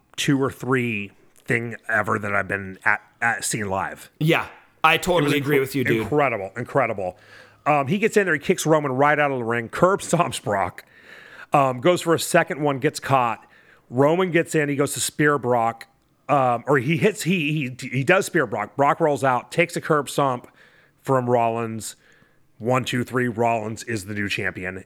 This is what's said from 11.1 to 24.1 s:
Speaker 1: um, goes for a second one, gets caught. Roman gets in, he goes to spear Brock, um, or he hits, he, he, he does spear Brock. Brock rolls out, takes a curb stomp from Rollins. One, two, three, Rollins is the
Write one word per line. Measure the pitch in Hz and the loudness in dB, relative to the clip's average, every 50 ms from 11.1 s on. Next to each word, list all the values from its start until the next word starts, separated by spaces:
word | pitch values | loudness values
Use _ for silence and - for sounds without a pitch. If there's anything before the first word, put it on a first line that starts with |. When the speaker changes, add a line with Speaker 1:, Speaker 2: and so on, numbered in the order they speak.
| - - - - - - - - - | -20 -20 -20 -20 -20 -20 -6 0 2
Speaker 1:
um, | 151 139 131 127 123 | 2 4 2 0 2
goes | 117 175 180 165 | 2 2 2 2
for | - 165 165 | 2 0 0
a | 143 | 0
second | - - - 170 160 - 185 143 | 0 2 2 2 2 2 -2 -2
one, | 151 147 139 131 | -2 -2 0 0
gets | 117 151 - - | -2 -2 -4 -4
caught. | - - 139 131 123 117 110 - - _ _ - _ _ _ _ _ _ | -2 2 2 2 2 2 -2 -4 -8 _ _ -20 _ _ _ _ _ _
Roman | 120 123 135 147 165 180 190 185 | 2 4 4 4 4 2 0 2
gets | 156 170 151 - - | 0 0 0 0 0
in, | 160 147 143 | 0 0 0
he | 143 | 0
goes | 131 143 135 - | 0 -2 -2 -2
to | 123 | -4
spear | 110 - - - 151 151 147 139 | -6 -6 -2 0 2 2 2 2
Brock, | 120 123 123 120 113 117 113 - - - _ _ _ _ _ _ _ - | 0 0 2 2 2 0 -2 -4 -10 -20 _ _ _ _ _ _ _ 0
um, | 143 143 131 123 120 120 120 127 | 2 2 2 2 0 0 0 2
or | 139 139 | 2 2
he | 113 156 165 147 | 2 0 0 0
hits, | 139 214 196 - - | 2 0 0 0 -2
he, | 151 190 185 147 147 151 160 139 123 131 - | 0 0 0 0 -2 -2 -4 -4 -6 -8 -10
he, | 135 127 | -10 -6
he | 120 131 139 | -4 -2 2
does | 120 180 196 196 | 2 2 2 2
spear | - - 170 143 107 | 0 0 -2 0 0
Brock. | 107 107 104 104 - | -2 -6 -6 -6 -2
Brock | - 139 143 160 - | 0 2 2 2 2
rolls | 165 151 143 135 135 | 0 0 0 0 0
out, | 135 127 120 - - | 0 0 0 -2 -2
takes | - - 175 165 - 165 | -2 0 0 0 -2 -6
a | |
curb | - - 160 147 139 - | -4 0 0 0 0 -2
stomp | - - 143 139 127 120 - - _ _ - _ _ _ _ _ _ _ _ | -2 -2 0 0 -2 -4 -8 -14 _ _ -20 _ _ _ _ _ _ _ _
from | - 135 131 123 120 | 0 2 2 2 2
Rollins. | 123 120 117 117 113 117 117 113 113 110 104 - - - _ _ _ _ _ _ _ _ _ _ _ - | 2 4 4 2 0 -2 -4 -6 -6 -8 -10 -12 -14 -16 _ _ _ _ _ _ _ _ _ _ _ -8
One, | 104 117 127 127 117 | -2 0 0 0 0
two, | - - 123 120 | 0 -2 -4 -4
three, | - 120 127 123 123 | -2 -2 -2 0 0
Rollins | 110 110 117 117 117 113 107 107 113 107 - | 0 0 0 0 0 0 -4 -6 -8 -10 -8
is | - 113 107 87 | -6 -6 -6 -6
the | 101 | -6